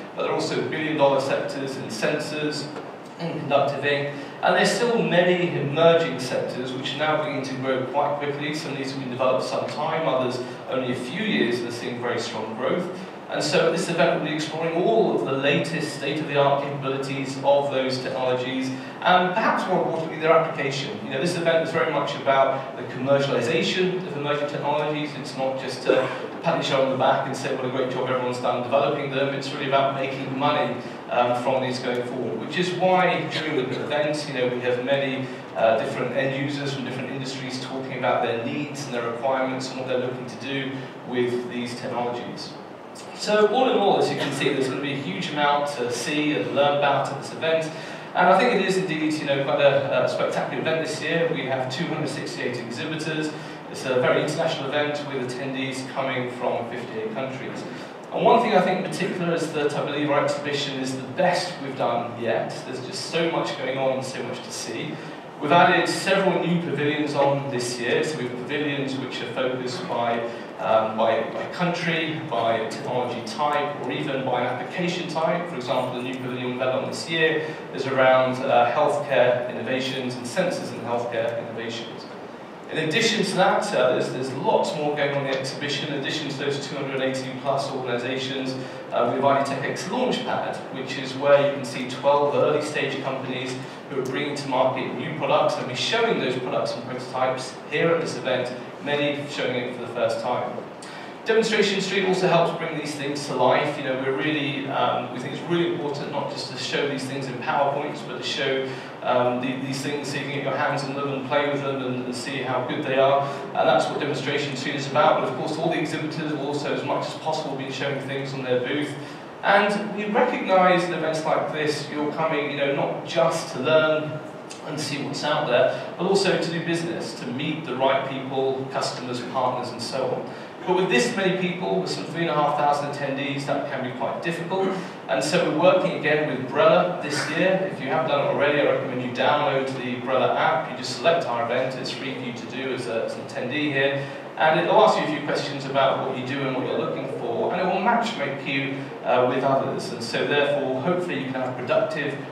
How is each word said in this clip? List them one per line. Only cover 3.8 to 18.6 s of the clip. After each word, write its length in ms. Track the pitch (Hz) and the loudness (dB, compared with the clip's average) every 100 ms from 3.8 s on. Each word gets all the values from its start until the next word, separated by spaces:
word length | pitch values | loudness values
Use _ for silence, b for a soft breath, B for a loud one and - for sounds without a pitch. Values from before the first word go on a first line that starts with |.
| 143 | 0
ink, 280 | 143 143 B B B | 0 -2 B B B
and 120 | - 180 | 2 4
there's 140 | 202 | 4
still 320 | - 240 180 | 2 2 2
many 560 | 165 175 180 175 170 143 | 4 4 4 4 2 0
emerging 600 | - 151 165 165 165 127 | 0 6 8 8 4 -2
sectors 540 | 127 131 120 127 127 | -2 -2 -2 -4 -6
which 220 | 127 - 139 | -6 -6 -2
are 20 | |
now 260 | 156 151 | 0 0
beginning 200 | 147 135 | 0 -4
to 100 | 131 127 | -4 -4
grow 300 | 135 127 120 | -2 0 0
quite 320 | 143 143 143 | 0 0 0
quickly. 360 | 143 139 147 | -2 -4 -4
Some 200 | 151 139 | -4 -6
of 40 | 135 | -6
these 140 | 135 | -6
have 80 | 135 | -6
been 120 | 127 | -6
developed 340 | 123 107 107 - | 2 2 4 0
some 200 | - - | -2 -2
time, 380 | - - - - | -2 -2 0 0
others 380 | 127 123 120 B B - | 0 0 -2 B B -4
only 220 | 131 123 | -2 -2
a 40 | 117 | -2
few 280 | - 214 | -4 -4
years, 360 | 214 147 117 120 | 0 2 2 0
and 100 | 117 | -2
are 20 | |
seeing 300 | - 120 120 | -6 -6 -4
very 180 | 117 - | -2 -2
strong 340 | - 117 110 110 | -4 -6 -6 -4
growth. 300 | 175 180 190 B B B - | 0 0 -2 B B B -6
And 140 | - | -4
so 240 | 151 185 165 | 2 4 4
at 40 | |
this 180 | 170 - | 2 0
event 300 | 170 170 147 | 2 2 2
we'll 120 | 151 | 0
be 40 | 156 | -2
exploring 400 | - 160 165 170 | -4 -2 -2 2
all 320 | 208 220 - - | 4 4 4 2
of 100 | 135 | 0
the 60 | |
latest 640 | 135 139 165 - 151 - - | 2 2 2 0 -2 -4 -4
state-of-the-art 640 | 147 156 139 143 139 143 | -4 -2 0 2 4 2
capabilities 760 | 147 139 135 135 135 135 131 135 | 0 -4 -2 -2 -2 -4 -4 0
of 280 | 139 143 143 | 4 4 4
those 280 | 131 131 131 | 2 0 -2
technologies, 720 | 127 127 131 127 127 131 | -2 -2 0 0 0 -2